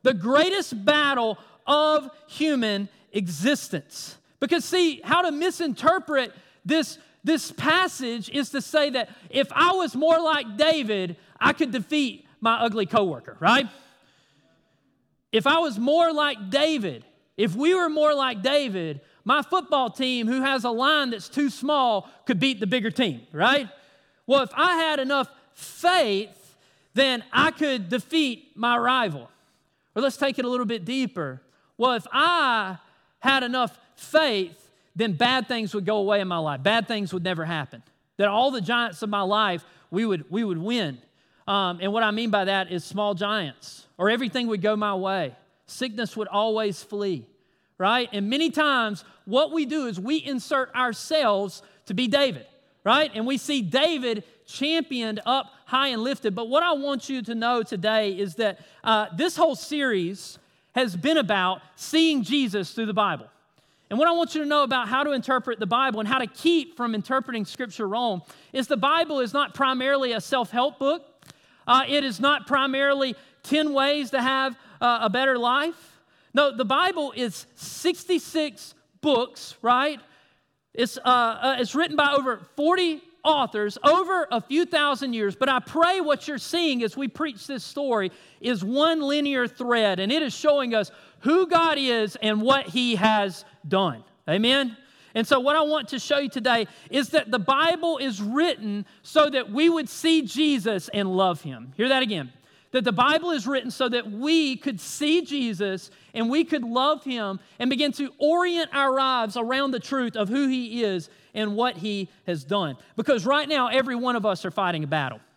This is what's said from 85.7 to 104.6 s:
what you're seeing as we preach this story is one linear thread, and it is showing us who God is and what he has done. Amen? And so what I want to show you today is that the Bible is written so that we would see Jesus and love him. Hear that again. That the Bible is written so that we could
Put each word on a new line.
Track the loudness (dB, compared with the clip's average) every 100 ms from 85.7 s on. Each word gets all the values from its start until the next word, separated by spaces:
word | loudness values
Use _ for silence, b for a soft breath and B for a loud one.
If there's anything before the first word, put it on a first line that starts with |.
| 2 2 2
what | 0 -2 -2
you're | -8
seeing | -4 0 0 0
as | -2 -4
we | -8
preach | -4 -6 -6 -12
this | -10
story | -8 -6 -2 0 -2 B B B
is | -4 -2
one | -2 2 2 2
linear | 0 0 0 -2 -4
thread, | -4 0 2 2 0
and | 0
it | 0
is | -2
showing | 0 2 2 2
us | -2 -2 B B B
who | 2 2 4
God | 2 2 2
is | 0 0 -2 -2
and | -2 0
what | 2 2 2
he | -2 0
has | 2 2 2 0 -6 -18 b -2
done. | 2 2 -2 -14 _ -2
Amen? | 2 4 2 0 -8 b b b
And | -4 2
so | 2
what | 4 2
I |
want | 2 0 -4
to | -8
show | -2 -2
you | -2
today | -2 0 0 -2 B B
is | -2 0
that | 0 0
the | -2
Bible | 0 2 2 2 -2 -2
is | -4 -4
written | -2 0 0 0 -6 -6 -8 b
so | 0 2 4
that | 2 -2
we | 2 4
would | 2 -4
see | -2 2 2
Jesus | 0 0 0 2 0 -2 -4
and | -4 0
love | 2 2 0
him. | -8 -12 -14 -2
Hear | 2
that | 2
again. | 2 -4 -6 -14 b b b
That | 0
the | 0
Bible | 4 4 4 0
is | -4 -2
written | -4 -4
so | -4 -2
that | -2 -4
we | -6 0 2 2
could | -2